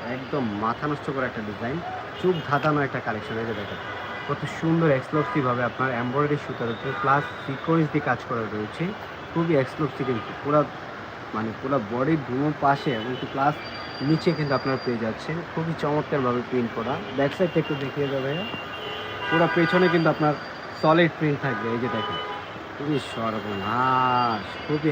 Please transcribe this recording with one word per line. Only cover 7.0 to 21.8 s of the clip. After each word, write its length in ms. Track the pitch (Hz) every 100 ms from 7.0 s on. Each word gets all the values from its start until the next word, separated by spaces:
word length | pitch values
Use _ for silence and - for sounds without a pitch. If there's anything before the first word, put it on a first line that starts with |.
প্লাস 200 | 135 143 143 -
সিকোয়েন্স 420 | - 131 - 165 151
দিয়ে 140 | 151 139
কাজ 100 | 120 -
করা 140 | 120 107
রয়েছে, 300 | 107 107 - 175 214 - - -
খুবই 220 | 165 170 147
এক্সক্লুসিভ 420 | 127 - 147 - 131
কিন্তু। 240 | 117 - -
পুরা, 180 | 139 151 135 - - - - - -
মানে 160 | 110 113 104
পুরা 180 | 135 139 104
বডির 280 | 120 139 160 123
দুনো 200 | 127 151 147
পাশে 260 | 139 139 156 113
এবং 140 | 113 127
কি 60 | 135
প্লাস 200 | 135 143 151 - - - - 135
নিচে 220 | 160 180 156
কিন্তু 140 | 143 131
আপনারা 200 | 135 131
পেয়ে 180 | 127 117
যাচ্ছেন 320 | 110 107 - 165 160
খুবই 200 | 170 165 147
চমৎকারভাবে 580 | 151 151 143 147 123 123 117
প্রিন্ট 200 | 127 117 113
করা। 180 | 113 160 208 135
ব্যাক 160 | 139 -
সাইডটা 220 | 175 165
একটু 120 | - 143
দেখিয়ে 260 | 135 143 139
দেবো 100 | 135
ভাইয়া, 200 | 135 160 226 - - - - - - - -
পুরা 180 | 160 165 170
পেছনে 300 | 160 180 185
কিন্তু 140 | 170 160
আপনার 200 | 147 151 143 - - - -
সলিড 320 | 127 165 170 -
প্রিন্ট 200 | 156 139
থাকবে। 220 | 139 107 113
এই 60 | 117